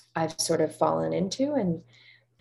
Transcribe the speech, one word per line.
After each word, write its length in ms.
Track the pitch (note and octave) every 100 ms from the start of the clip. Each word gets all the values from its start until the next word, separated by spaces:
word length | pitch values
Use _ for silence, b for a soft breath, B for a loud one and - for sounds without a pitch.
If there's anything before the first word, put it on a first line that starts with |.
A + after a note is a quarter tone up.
| -
I've 240 | - D#3+ -
sort 200 | - E3
of 160 | D#3+ -
fallen 360 | D#3 D#3+ D#3+
into. 420 | E3 F#3+ - C#4
And 280 | C#4+ F#3+ E3 b b b b b _